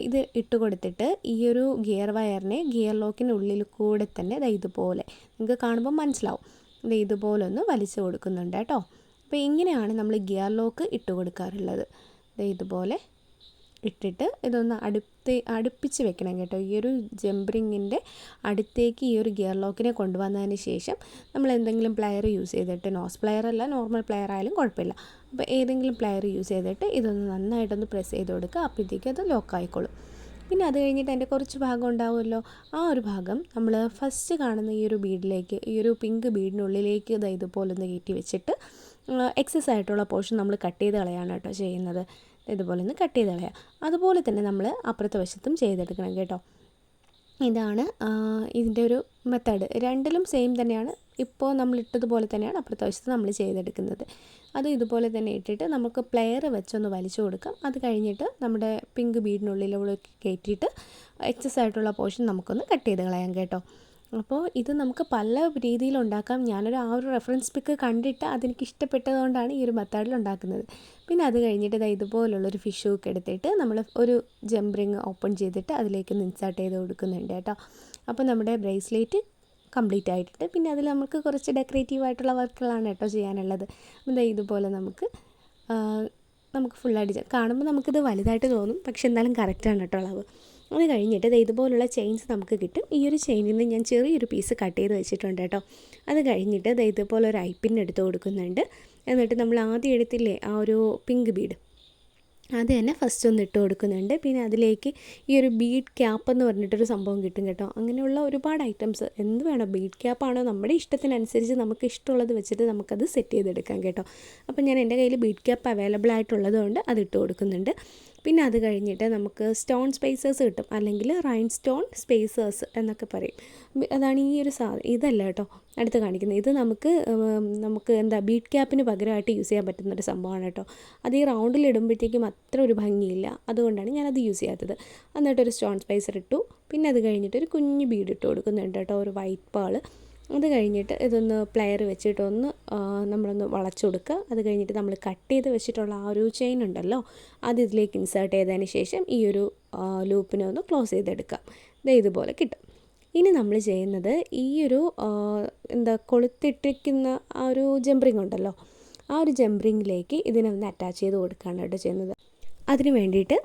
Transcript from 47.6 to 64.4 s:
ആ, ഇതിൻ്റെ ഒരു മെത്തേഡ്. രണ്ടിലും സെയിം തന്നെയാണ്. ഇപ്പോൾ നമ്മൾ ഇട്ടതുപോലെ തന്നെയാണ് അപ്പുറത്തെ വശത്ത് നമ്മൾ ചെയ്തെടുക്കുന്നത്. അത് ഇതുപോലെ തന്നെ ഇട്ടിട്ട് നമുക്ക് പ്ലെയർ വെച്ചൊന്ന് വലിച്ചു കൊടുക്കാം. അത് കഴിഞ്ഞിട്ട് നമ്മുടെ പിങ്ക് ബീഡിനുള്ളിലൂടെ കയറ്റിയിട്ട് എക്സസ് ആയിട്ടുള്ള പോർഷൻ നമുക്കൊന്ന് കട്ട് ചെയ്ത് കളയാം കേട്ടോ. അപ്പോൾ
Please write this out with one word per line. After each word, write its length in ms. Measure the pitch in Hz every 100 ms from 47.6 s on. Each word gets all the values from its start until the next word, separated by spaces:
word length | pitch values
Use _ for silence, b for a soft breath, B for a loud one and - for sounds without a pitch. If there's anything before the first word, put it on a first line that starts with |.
| 214 208 330 - 214
ആ, 40 | 220 220 220 220 240
ഇതിൻ്റെ 220 | 226 220 233
ഒരു 100 | 247 - _ 247
മെത്തേഡ്. 340 | 247 233 196 190 226 247
രണ്ടിലും 380 | 262 277 349 370
സെയിം 200 | 254 247 247
തന്നെയാണ്. 320 | 233 220 247 453 _ - 254
ഇപ്പോൾ 260 | - 269 269
നമ്മൾ 180 | 254 247
ഇട്ടതുപോലെ 420 | 226 240 233 233 214
തന്നെയാണ് 240 | 208 214 359
അപ്പുറത്തെ 240 | - 220 208
വശത്ത് 200 | - 254
നമ്മൾ 160 | 240 208 208
ചെയ്തെടുക്കുന്നത്. 640 | 196 190 180 - 196 196 - B B B B 269
അത് 100 | 285 269
ഇതുപോലെ 320 | 226 233 233 220
തന്നെ 160 | 214 208
ഇട്ടിട്ട് 280 | 196 208 330 277
നമുക്ക് 260 | 233 269 -
പ്ലെയർ 320 | 240 226 254 302 214
വെച്ചൊന്ന് 340 | 185 220 208 190
വലിച്ചു 240 | 185 - 208
കൊടുക്കാം. 300 | 185 349 - 277
അത് 100 | 262 254
കഴിഞ്ഞിട്ട് 420 | 214 214 202 370 523
നമ്മുടെ 260 | 240 220 220 214 - -
പിങ്ക് 220 | 240 233 208
ബീഡിനുള്ളിലൂടെ 720 | 202 208 196 196 202 202 196 - _
കയറ്റിയിട്ട് 460 | 190 185 - 202 - - B B B - -
എക്സസ് 280 | 240 262 262
ആയിട്ടുള്ള 300 | 226 214 214 208
പോർഷൻ 240 | 196 - 226
നമുക്കൊന്ന് 340 | 185 - 208 -
കട്ട് 160 | 277 226
ചെയ്ത് 140 | 185 185
കളയാം 260 | 180 180 185
കേട്ടോ. 200 | 180 185 - b b b b 226
അപ്പോൾ 220 | - 277